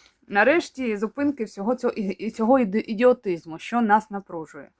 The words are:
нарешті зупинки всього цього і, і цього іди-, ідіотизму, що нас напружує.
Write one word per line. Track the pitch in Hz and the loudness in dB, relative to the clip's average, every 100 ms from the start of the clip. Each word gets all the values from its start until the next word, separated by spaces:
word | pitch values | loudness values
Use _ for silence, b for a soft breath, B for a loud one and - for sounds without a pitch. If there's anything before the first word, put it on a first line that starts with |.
| b b _ | b b _
нарешті | 202 220 330 - - 254 208 | 2 4 4 0 -6 -4 -2
зупинки | 214 - 285 285 214 | -4 -2 -2 -2 -8
всього | - 196 254 | -6 -4 -2
цього | 240 - | -2 -2
і, | |
і | 196 - 208 | -4 -4 -8
цього | - 220 269 | -2 4 4
іди-, | 226 208 - | 4 -2 -4
ідіотизму, | 208 247 247 202 170 165 160 | 2 4 4 0 -6 -6 -14
що | - 233 | -6 -2
нас | 226 214 214 | 4 2 2
напружує. | 202 190 175 156 151 - _ | -10 -10 -12 -12 -16 -20 _